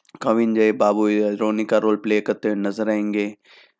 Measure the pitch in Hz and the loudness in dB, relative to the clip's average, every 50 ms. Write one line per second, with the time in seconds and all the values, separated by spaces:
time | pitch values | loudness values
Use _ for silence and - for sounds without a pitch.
0 | _ _ _ - - - 110 113 117 113 110 110 110 110 107 - 107 104 101 107 | _ _ _ -6 -2 0 2 2 2 2 2 2 2 2 2 2 2 2 2 2
1 | 107 104 104 104 107 104 104 101 113 107 107 107 110 107 113 107 107 110 107 104 | 2 2 2 2 0 0 -2 -2 -2 -2 -2 -2 -2 0 0 0 2 2 0 0
2 | 104 110 107 104 104 - 104 - - 110 107 101 101 101 98 107 110 107 107 107 | 0 0 0 0 0 -2 -4 -2 -2 -2 -2 -2 -2 -4 -4 -4 -2 -2 -2 -2
3 | 104 107 104 104 101 104 107 - _ _ - - - _ _ _ | -2 -4 -4 -4 -4 -4 -6 -12 _ _ -20 -20 -20 _ _ _